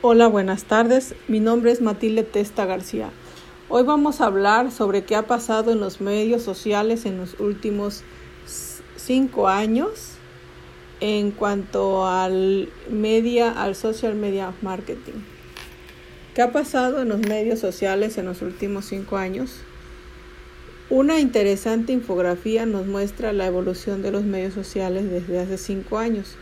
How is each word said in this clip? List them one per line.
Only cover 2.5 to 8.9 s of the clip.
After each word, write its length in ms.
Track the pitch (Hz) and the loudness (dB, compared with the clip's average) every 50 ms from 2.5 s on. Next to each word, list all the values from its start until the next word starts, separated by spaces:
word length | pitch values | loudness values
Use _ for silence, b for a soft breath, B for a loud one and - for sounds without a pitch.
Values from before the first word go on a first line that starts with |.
| - - 202 | -2 -2 -2
García. 440 | 185 185 185 185 - - 220 220 - - - B B B B B B B B - | -2 -2 -4 -6 -8 -8 -8 -8 -8 -12 -16 B B B B B B B B -10
Hoy 160 | - - 240 254 | 0 2 4 4
vamos 380 | 254 302 294 285 302 285 - | 4 4 4 4 2 2 2
a 60 | 311 | 2
hablar 440 | 208 196 196 196 202 214 226 247 269 | 2 2 4 4 4 4 4 4 2
sobre 320 | 233 - 226 196 196 202 190 | 0 0 0 2 2 0 0
qué 140 | - 226 | 0 0
ha 100 | 214 214 | 0 2
pasado 460 | 214 240 233 233 - 220 220 220 233 226 | 0 0 -2 0 0 0 2 2 2 2
en 80 | 214 | 2
los 180 | 202 190 180 - | 0 -2 -4 -4
medios 440 | 196 196 202 208 214 226 240 240 233 | -2 -2 0 0 2 2 2 0 0
sociales 640 | 208 185 - - 220 208 208 214 220 226 226 - | -4 -6 -4 -2 0 0 2 2 0 0 0 -2
en 120 | 208 190 | -4 -6
los 200 | 185 180 175 - - | -6 -8 -10 -6 -4
últimos 640 | 214 208 208 196 - 220 208 202 202 208 202 - - B B B B B B - - | -2 -2 -2 -2 -4 -4 -2 -2 -2 -4 -6 -8 -14 B B B B B B -20 -18
s-, 360 | - - - - - - - - - | -14 -14 -12 -12 -12 -16 -16 -18 -18